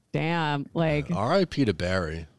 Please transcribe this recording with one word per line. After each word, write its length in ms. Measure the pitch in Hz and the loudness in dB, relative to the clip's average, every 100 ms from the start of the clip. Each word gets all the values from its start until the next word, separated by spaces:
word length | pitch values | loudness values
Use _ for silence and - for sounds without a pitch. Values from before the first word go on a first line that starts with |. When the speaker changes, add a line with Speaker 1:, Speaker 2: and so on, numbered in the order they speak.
| - | -6
Speaker 1:
Damn. 540 | 147 156 170 151 143 139 | -4 -2 0 0 -2 -4
Like, 380 | 165 160 147 143 | -2 0 0 -2
Speaker 2:
Uh, 40 | 170 | -2
R 180 | 113 | 2
I 120 | 190 180 | 2 2
P 200 | - 123 | 2 2
to 80 | |
Barry. 540 | 78 87 95 80 82 80 | 2 0 0 -2 -6 -10